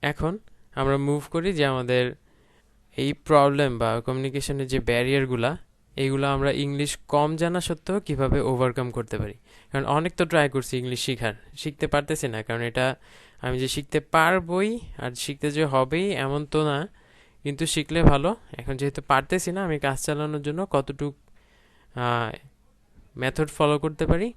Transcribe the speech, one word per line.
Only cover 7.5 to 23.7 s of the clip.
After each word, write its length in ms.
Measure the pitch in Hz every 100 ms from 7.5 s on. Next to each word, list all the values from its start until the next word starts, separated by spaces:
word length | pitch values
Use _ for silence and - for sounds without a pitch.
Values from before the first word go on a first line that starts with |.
| 175
সত্ত্বেও 400 | 170 165 - 196
কীভাবে 400 | - 143 135 143
ওভারকাম 500 | 120 127 127 120 123
করতে 280 | 120 113 107
পারি। 160 | 104 101 _ - _
কারণ 120 | 139
অনেক 280 | 139 143 165 -
তো 80 |
ট্রাই 260 | 170 160 143
করছি 280 | 131 123 127
ইংলিশ 220 | 123 123
শিখার, 340 | - 127 117 107 - -
শিখতে 300 | - 143 151
পারতেছি 420 | 147 147 156 135
না, 140 | 110
কারণ 180 | 110 117
এটা 360 | 117 117 127 131 - - - -
আমি 160 | 123 127
যে 100 | 131
শিখতে 320 | - 143 151
পারবই 800 | 147 160 160 185 170 180 208 233 190 -
আর 160 | 123
শিখতে 360 | 127 - 143 151
যে 140 | 143
হবেই 500 | 156 135 131 156 196
এমন 320 | 160 135 143 147
তো 180 | 156
না, 240 | 151 143 185 - _ - _ _
কিন্তু 240 | 147 143 160
শিখলে 360 | - 147 160
ভালো। 340 | 151 143 151 226 -
এখন 240 | - 120 135
যেহেতু 260 | 143 139
পারতেছি 500 | 143 135 - 180 175
না, 120 | 180
আমি 140 | 190 151
কাজ 260 | 139 131
চালানোর 380 | - 147 151 151
জন্য 240 | 143 156 196
কতটুক, 460 | 147 135 139 143 143 _ - _ _ _ _ _
আহ, 420 | - 123 120 113 - - _ _ _ _ - - -
মেথড 320 | 127 131 156
ফলো 300 | - 151